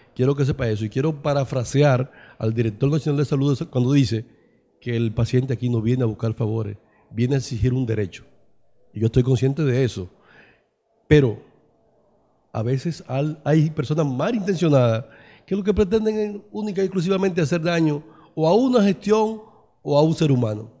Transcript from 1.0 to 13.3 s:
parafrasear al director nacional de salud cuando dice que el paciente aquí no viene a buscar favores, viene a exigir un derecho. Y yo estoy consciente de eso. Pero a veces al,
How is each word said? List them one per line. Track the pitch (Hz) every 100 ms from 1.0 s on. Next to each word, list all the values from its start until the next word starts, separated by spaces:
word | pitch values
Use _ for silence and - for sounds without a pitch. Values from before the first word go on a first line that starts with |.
| 156 147
parafrasear | 147 143 131 131 117 135 147 123 135 - - -
al | 113
director | 113 113 104 139
nacional | 156 151 143
de | 147
salud | 143 139 135 147
cuando | 131 123
dice | 143 131 110 - _ _ _ _ _
que | 123 117
el | 117
paciente | 113 113 127 131
aquí | 117 123
no | 120
viene | 110 127
a | 117
buscar | 104 113
favores, | 107 110 113 104 104 _ _ _
viene | 107 123 139
a |
exigir | 123 117 127
un | 127 120
derecho. | 107 95 - - _ _ _ _ _ _
Y | -
yo | 117
estoy | 135
consciente | 123 123 131 139
de | 147 123
eso. | 127 - 87 - _ - - _ _ _ _ _ -
Pero | 151 127 101 - _ _ _ _ _ _ _ _ _ _
a | 120
veces | 113 135 170 - -
al, | 131 151